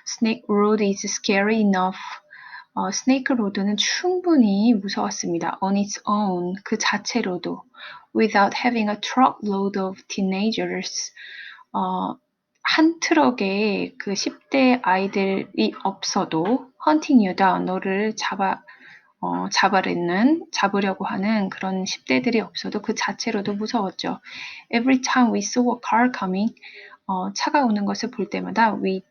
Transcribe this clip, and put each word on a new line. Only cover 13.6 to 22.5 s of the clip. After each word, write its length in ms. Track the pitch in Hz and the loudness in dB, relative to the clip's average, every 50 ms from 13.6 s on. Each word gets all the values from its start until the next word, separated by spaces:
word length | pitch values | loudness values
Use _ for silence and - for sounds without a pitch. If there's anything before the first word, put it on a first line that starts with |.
| 214 214 196 185 180 180 - - | 0 0 0 -2 -2 -6 -8 -10
그 160 | - 208 196 | -8 -6 -6
십 360 | 196 - - - - _ _ | -4 -4 -6 -8 -10 _ _
대 300 | - 269 262 254 247 254 - | 2 4 4 6 4 4 2
아이들이 880 | 180 185 190 196 196 - 202 196 190 196 190 - - - - 220 202 - - - | 2 2 2 0 0 0 0 0 0 0 -2 -4 -4 -2 0 0 0 0 -2 -4
없어도 840 | 190 196 - - - - 208 180 170 - 160 165 196 247 262 - - _ _ - | -4 -4 -4 -6 -4 -2 -2 -2 0 0 0 0 2 0 0 -2 -6 _ _ 2
hunting 400 | 311 311 302 302 - 294 240 208 | 2 2 2 4 6 6 6 6
you 100 | 185 180 | 4 2
down, 300 | 190 196 190 180 175 180 | 2 4 4 4 2 0
너를 500 | 180 185 185 - 196 190 196 208 220 214 | -2 -4 -2 -2 -2 -2 0 0 -2 -4
잡아, 460 | - - - 196 196 196 190 - - - - - - - - - - _ _ _ _ | -4 -6 -6 -4 -2 -2 -2 -2 -4 -8 -16 -20 -20 -20 -20 -20 -20 _ _ _ _
어, 300 | - 180 175 180 185 190 | -6 -6 -4 -4 -4 -2
잡아내는, 920 | - - - 190 202 190 185 190 180 175 175 175 175 190 226 277 320 339 381 - | 0 2 2 4 4 2 2 0 -2 -2 0 0 2 4 4 4 4 2 0 -4
잡으려고 540 | - - - 196 202 202 196 196 190 - 196 | -4 -2 0 0 2 0 0 0 -2 -2 -4
하는 440 | 190 - 196 190 208 226 214 196 185 | -6 -4 -2 -2 0 0 0 0 -2
그런 360 | - - - 190 190 190 190 | -4 -6 -4 -4 -2 -2 -4
십 200 | 208 - - _ | -4 -6 -8 _
대들이 340 | - 262 254 247 247 226 226 | -2 0 0 2 2 0 0
없어도 420 | 202 - | 0 -2